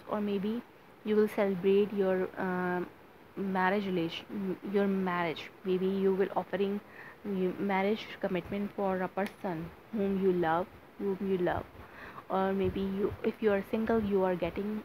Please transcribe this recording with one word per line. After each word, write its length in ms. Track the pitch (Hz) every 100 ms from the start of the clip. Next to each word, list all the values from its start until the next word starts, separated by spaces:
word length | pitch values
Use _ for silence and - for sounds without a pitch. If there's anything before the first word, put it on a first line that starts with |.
| -
or 100 | 214
maybe 420 | 208 196 202 233 - - - - 214
you 100 | 214
will 140 | 214
celebrate 640 | - 202 185 196 196 202
your, 340 | 202 190 185 185 -
um, 500 | 190 180 180 180 180 - - - - -
marriage 500 | 196 190 185 202 196
relation, 720 | 185 165 - - 214 190 180 -
your 140 | 202 202
marriage. 640 | 190 185 175 170 - - -
Maybe 220 | 196 185 185
you 300 | 196 190 190
will 140 | 196 -
offering 440 | 185 185 196 202 - - - -
you 300 | 208 196 185 -
marriage 480 | 202 190 196 220 - -
commitment 520 | 196 180 - 202 202 -
for 260 | 196 185
a 60 | 185
person 600 | - 202 - 202 160 165 - -
whom 320 | 226 196 196
you 80 | 190
love, 340 | 180 165 165 185 - - -
whom 200 | 202 190
you 160 | 196 185
love, 260 | 175 156 - - - - - - -
or 220 | 190 190
maybe 280 | 196 185 190
you, 320 | 196 196 202 -
if 120 | 226 -
you 100 | 220
are 120 | 196 196
single, 320 | 220 220 226
you 200 | 208 196
are 120 | 185 180
getting 460 | 170 175 202 214